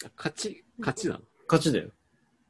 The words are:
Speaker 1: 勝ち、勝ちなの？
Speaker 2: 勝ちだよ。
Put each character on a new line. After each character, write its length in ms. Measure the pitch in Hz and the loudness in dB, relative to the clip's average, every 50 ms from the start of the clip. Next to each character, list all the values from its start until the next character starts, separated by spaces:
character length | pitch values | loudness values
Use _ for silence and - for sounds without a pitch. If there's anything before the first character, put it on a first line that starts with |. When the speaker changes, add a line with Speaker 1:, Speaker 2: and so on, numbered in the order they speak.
| - - _ | -16 -16 _
Speaker 1:
勝 180 | - - - - | -4 -4 -4 -4
ち、 300 | - - 214 - - - _ _ - | -4 -8 -8 -8 -10 -20 _ _ -6
勝 180 | 220 - - | -4 -4 -2
ち 120 | - - 165 | -2 -2 -4
な 60 | - | -4
の？ 60 | - - - _ _ - - | -4 -8 -18 _ _ 0 4
Speaker 2:
勝 140 | 165 160 - | 4 4 6
ち 80 | 160 127 | 4 2
だ 100 | 90 78 | 2 0
よ。 80 | - - _ _ _ _ _ _ _ _ _ _ _ | -4 -12 _ _ _ _ _ _ _ _ _ _ _